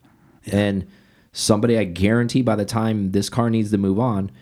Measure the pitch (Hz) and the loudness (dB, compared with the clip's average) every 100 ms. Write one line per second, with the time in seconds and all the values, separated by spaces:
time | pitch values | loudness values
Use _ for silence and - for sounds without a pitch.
0 | _ _ _ _ - 101 104 98 90 - | _ _ _ _ -2 0 2 0 -6 -14
1 | _ _ _ - - 107 117 113 98 85 | _ _ _ -4 0 2 2 0 0 0
2 | 101 117 120 135 117 104 101 113 113 107 | 2 2 2 0 0 0 -2 -2 -2 0
3 | 95 101 101 123 117 113 104 104 98 98 | 0 -2 -2 -2 0 0 0 0 0 0
4 | 127 101 98 - | 0 -2 -4 -10